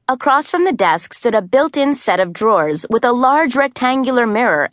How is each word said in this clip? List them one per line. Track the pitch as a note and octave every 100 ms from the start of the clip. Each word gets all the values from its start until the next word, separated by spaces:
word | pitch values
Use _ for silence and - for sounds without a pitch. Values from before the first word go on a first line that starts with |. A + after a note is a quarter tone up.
| -
Across | C4 - C#4 D4+
from | F4 F#4
the |
desk | C4 F3+ E3 -
stood | - A#3+ A3
a |
built-in | F3+ C4 D4+ D4 C#4
set | C#4 - F3+
of | F#3
drawers | E3+ A3 G3+ D#3 D3+ -
with | A3+ B3
a |
large | B3 B3+ D4 D#4+ B3
rectangular | C#4 - B3+ C4 B3+ B3+ A#3
mirror | G#3+ A#3+ D#3 C#3+